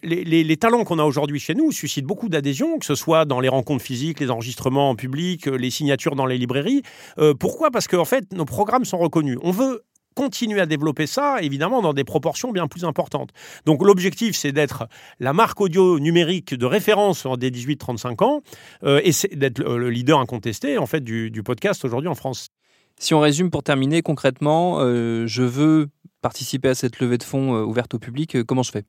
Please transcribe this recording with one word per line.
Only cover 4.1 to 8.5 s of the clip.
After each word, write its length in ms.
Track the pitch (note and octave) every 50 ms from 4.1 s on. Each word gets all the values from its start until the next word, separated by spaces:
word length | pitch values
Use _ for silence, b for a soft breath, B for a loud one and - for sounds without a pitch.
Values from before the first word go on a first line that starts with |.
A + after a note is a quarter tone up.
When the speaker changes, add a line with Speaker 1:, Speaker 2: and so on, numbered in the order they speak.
| D#3 B2+
Speaker 1:
les 100 | C#3+ B2
enregistrements 600 | B2+ A2+ A2+ B2 B2 - - C3+ B2+ C#3 C#3+ C#3
en 60 | C3
public, 520 | G#2+ B2+ B2+ C3 C#3+ E3+ F3+ F3+ E3 - C#3+
euh, 80 | C3+
les 140 | C3 B2 B2+
signatures 480 | A#2+ - D3+ C#3+ C#3 B2+ - D#3+ C#3+ C#3
dans 80 | C3+
les 120 | C3 B2+ B2+
librairies. 440 | B2 A#2+ B2 C3+ C#3+ G3 C4+ C#4 B3+ B B B B B B B
Euh, 160 | E3 D3+ D3
pourquoi ? 380 | - - F#3 - - D#4 D4+
Parce 160 | A#3+ A#3 - -
qu'en 180 | - F3+ E3
fait, 280 | - - C4+ G3+ - -
nos 120 | F#3 D#3+
programmes 380 | -